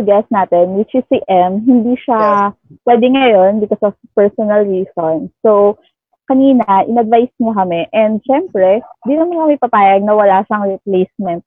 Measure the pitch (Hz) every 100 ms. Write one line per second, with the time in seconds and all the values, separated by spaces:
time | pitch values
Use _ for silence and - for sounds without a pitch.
0 | 202 202 220 208 185 175 180 190 214 262
1 | - 269 - 185 180 196 233 247 226 247
2 | - 220 214 202 202 - _ - - 240
3 | 254 269 262 202 190 214 208 214 208 -
4 | _ - 202 - 214 208 202 185 190 -
5 | 160 160 185 _ 226 202 202 208 _ _
6 | _ _ - 262 269 254 208 196 - 240
7 | 220 233 247 - 226 208 185 170 165 220
8 | 214 214 - 269 - 208 185 208 - -
9 | 220 302 339 339 311 294 240 214 196 196
10 | 208 214 202 190 202 214 202 190 - 185
11 | 185 - 185 170